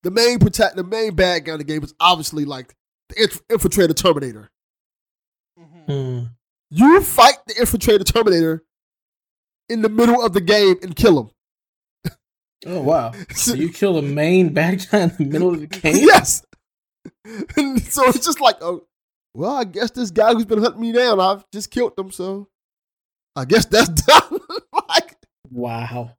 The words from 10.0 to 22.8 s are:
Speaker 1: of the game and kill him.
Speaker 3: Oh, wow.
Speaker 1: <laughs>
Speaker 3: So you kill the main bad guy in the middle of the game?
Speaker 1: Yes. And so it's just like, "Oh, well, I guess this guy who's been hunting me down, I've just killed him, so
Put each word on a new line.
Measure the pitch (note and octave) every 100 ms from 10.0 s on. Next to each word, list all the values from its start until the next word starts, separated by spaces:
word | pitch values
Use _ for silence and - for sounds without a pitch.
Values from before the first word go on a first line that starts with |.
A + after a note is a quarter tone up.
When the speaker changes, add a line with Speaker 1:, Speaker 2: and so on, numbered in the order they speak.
| A#3 A#3+
Speaker 1:
of | A#3
the | F#3
game | E3+ G#3 G3+ F3+
and | F#3 D#3
kill | A3 D3+
him. | A2 _ _ _ _ _ _ _ - _ _ _ _ _ D#3
Speaker 3:
Oh, | F3+
wow. | C#3 D#3+ A#2 A#2+
Speaker 1:
<laughs> | F3+ -
Speaker 3:
So | - C3
you | E3
kill | - G3+
the | E3+
main | C#3+ C#3+ D#3 F#3 F3
bad | D3 E3 F#3+ -
guy | G#3
in | E3+ -
the | C#3+
middle | D#3 F3+
of | E3
the | D3+
game? | - D#3 F3+
Speaker 1:
Yes. | D4+ F#4 - - _ _ _ _ _ _ - _ G#3+ A3+ - -
And | C#4 C4
so | - - B3+
it's | B3 A#3
just | G3+
like, | A#3 -
"Oh, | E3+ F3 _ _ _ _ _
well, | A#2 F3+ C#4
I |
guess | A3 F3 A3+
this | - A3+
guy | F3 A3
who's | A#3 G#3+
been | G#3+
hunting | A#3 G#3
me | A#3
down, | A#3 B3 G3+
I've | F#3 G3 _
just | G3+ G3+
killed | - A#3+ -
him, | F#3+
so | - F#3 G3 G3+ _ _ _